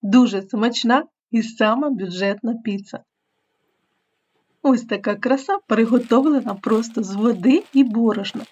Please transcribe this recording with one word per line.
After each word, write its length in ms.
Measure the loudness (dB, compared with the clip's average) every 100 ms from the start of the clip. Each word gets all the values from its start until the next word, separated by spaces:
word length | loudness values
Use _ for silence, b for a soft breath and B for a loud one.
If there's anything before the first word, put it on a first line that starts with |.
дуже 400 | 4 4 4 0
смачна 640 | -6 -2 -2 0 0 0 0 _ _
і 120 | -4
сама 480 | -4 0 0 2 -2
бюджетна 640 | -4 -6 -4 -4 -2 -6 -6
піца! 400 | -6 -8 -8 -16 _ _ _ _ _ _ _ _ _ _ _ _ _ _ _ _
Ось 220 | 0 0
така 320 | 0 -6 -4 -4
краса, 420 | -2 -2 -2 -6 _
приготовлена 880 | 0 2 0 2 2 2 0 -2
просто 480 | -8 -2 -2 -2 -6
з 120 | -6
води 500 | -2 0 2 2 2 2
і 120 | 2
борошна. 600 | 2 2 0 0 -6 -10 -14